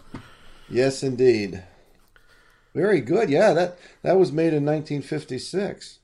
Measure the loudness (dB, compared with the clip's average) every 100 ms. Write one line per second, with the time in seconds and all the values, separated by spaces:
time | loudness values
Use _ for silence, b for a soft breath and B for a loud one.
0 | B B B B B B -6 -2 -2 -2
1 | -6 2 4 4 -2 -8 -16 _ _ _
2 | _ _ b b b b b -4 0 0
3 | 2 0 2 4 4 4 0 -6 b b
4 | 0 2 2 2 0 0 0 -2 -4 -8
5 | -6 -8 -8 -10 -8 -6 -6 -8 -18 -20